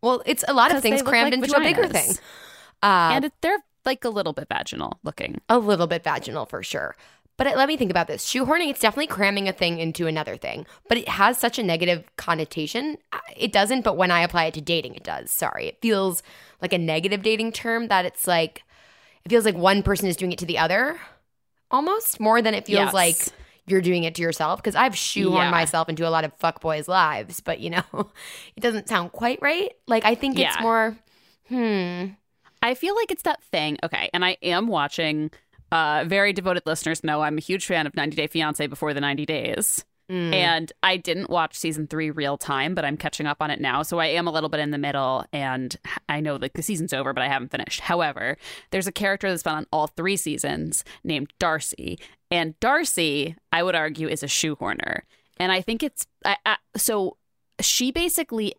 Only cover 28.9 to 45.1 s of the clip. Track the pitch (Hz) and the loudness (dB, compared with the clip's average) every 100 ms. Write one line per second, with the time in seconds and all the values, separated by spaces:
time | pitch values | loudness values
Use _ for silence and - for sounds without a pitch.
28.9 | 214 175 - 240 262 285 339 403 - - | -2 -2 -2 -2 0 0 0 -2 -6 0
29.9 | 226 220 233 277 262 262 - 226 226 220 | 2 4 2 0 2 2 2 2 2 2
30.9 | 220 _ _ _ _ - 247 226 202 175 | -2 _ _ _ _ -6 -2 0 0 -2
31.9 | 175 190 202 _ _ _ _ 233 247 339 | -4 -8 -10 _ _ _ _ -2 -2 -2
32.9 | 415 453 359 349 294 _ 170 151 147 165 | 0 -2 -2 -4 -4 _ -2 -2 -4 -4
33.9 | - - 175 180 - 175 175 226 175 143 | -2 -2 0 0 0 -2 0 0 0 -2
34.9 | - 156 151 156 - _ - - 165 156 | -2 -2 0 -4 -8 _ -20 -2 0 2
35.9 | 151 160 196 202 190 185 180 - 160 170 | 2 2 2 2 2 0 0 -2 -2 -2
36.9 | 160 156 151 151 151 - 185 - 170 151 | -2 0 0 0 -2 -2 -4 0 0 0
37.9 | - 147 151 151 165 151 143 147 143 151 | -2 -2 -2 -2 0 -2 -2 -4 -4 -4
38.9 | 143 143 143 151 151 - 110 - - - | -2 -2 -2 -2 -2 -2 -2 -2 -2 -6
39.9 | _ - 185 170 185 175 165 160 - 190 | _ -8 -4 0 2 2 2 -2 0 0
40.9 | 185 - 170 - 170 160 - 160 151 151 | 2 -2 -4 -2 0 0 -2 -6 -4 -4
41.9 | 156 156 156 143 143 - 139 139 175 143 | -4 -4 -2 -4 -4 -4 -2 -2 -2 -4
42.9 | 151 156 - 151 147 156 - 135 131 156 | -4 -6 -4 -4 -2 -4 -2 0 0 0
43.9 | 170 160 165 170 156 156 151 147 143 143 | 0 0 0 0 -2 -2 -2 -4 -2 -2
44.9 | 139 131 | -2 0